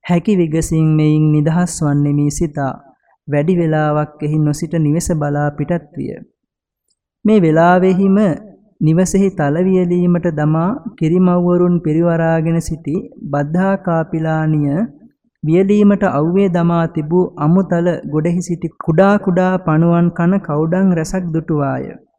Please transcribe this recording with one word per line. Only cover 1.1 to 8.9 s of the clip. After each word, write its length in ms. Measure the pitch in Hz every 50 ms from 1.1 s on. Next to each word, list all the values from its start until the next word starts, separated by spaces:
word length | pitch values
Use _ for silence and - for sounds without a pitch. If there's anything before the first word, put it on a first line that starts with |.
| 151 151 156 156
නිදහස් 440 | 151 151 147 165 160 180 180 175 - -
වන්නෙමි" 500 | 160 147 143 143 143 143 143 147 147 147
සිතා 420 | 139 - 170 151 147 143 139 131 - - - - _ _ _ _ _ _ _ -
වැඩි 260 | 139 147 147 175 185
වේලාවක් 680 | 175 170 156 156 151 151 151 151 151 151 151 - -
එහි 160 | 151 147 156 156
නොසිට 360 | 151 151 147 147 170 160 -
නිවස 320 | 165 156 147 147 170 - - 175
බලා 340 | 156 143 143 143 143 147 147
පිටත් 420 | 147 - 147 143 175 165 - _
විය. 220 | - 143 139 - - - - _ _ _ _ _ _ _ _ _ _ _ _ _ _ _ _ _ _ _ _
මේ 160 | 208 220 208
වේලාවෙහිම 760 | 175 160 156 160 170 175 180 185 185 190 185 180 196 196 190 202 220 185 147 - - - - _ _ _ _ _
නිවසෙහි 480 | - 151